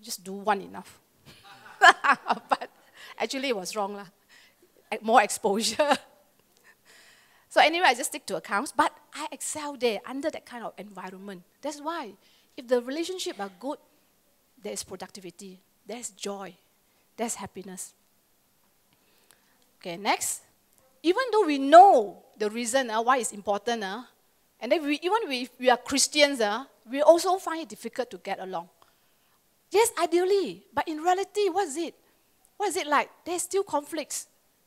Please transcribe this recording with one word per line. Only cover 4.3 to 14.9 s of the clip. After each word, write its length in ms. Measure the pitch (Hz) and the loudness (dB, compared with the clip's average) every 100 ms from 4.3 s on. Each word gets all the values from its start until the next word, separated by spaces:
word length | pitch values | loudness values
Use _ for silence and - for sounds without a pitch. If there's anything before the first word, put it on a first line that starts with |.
| - - _ _ _ _ 220 | -20 -20 _ _ _ _ -6
More 220 | 214 233 | 4 4
exposure. 760 | 208 - 214 208 214 226 294 277 | 4 0 -2 0 -2 0 2 0
<laughs> 40 | - _ _ _ _ _ - _ _ - - - _ _ _ | -2 _ _ _ _ _ -20 _ _ -20 -20 -20 _ _ _
So 80 | - | 4
anyway, 240 | 294 339 | 4 4
I 80 | 349 | 2
just 160 | 240 294 | 2 -4
stick 160 | 294 - | -8 -8
to 40 | 170 | -10
accounts, 320 | - 202 294 | -4 -4 -2
but 240 | - 220 - _ | 0 -2 -4 _
I 160 | - 302 | -14 -12
excel 460 | 285 - 302 294 269 | -10 -10 -8 -10 -4
there 240 | 240 202 220 | -2 -2 -8
under 220 | 269 302 | -8 -6
that 160 | 240 - | -8 -12
kind 180 | 240 | -14
of 80 | 196 - | -14 -14
environment. 640 | 208 185 185 190 202 180 - _ | -16 -16 -14 -14 -16 -16 -20 _
That's 220 | 277 294 | -10 -8
why, 340 | 294 339 220 - _ _ _ - | -8 -8 -10 -16 _ _ _ -18
if 100 | 240 | -2
the 140 | 247 | -2
relationship 580 | 240 302 339 370 359 - | 0 -6 -6 -8 -10 -8
are 120 | 196 180 | -10 -10
good, 160 | 262 - _ _ _ _ _ _ _ _ | -10 -12 _ _ _ _ _ _ _ _
there 100 | 202 | -12
is 100 | 202 | -12
productivity, 760 | - | -12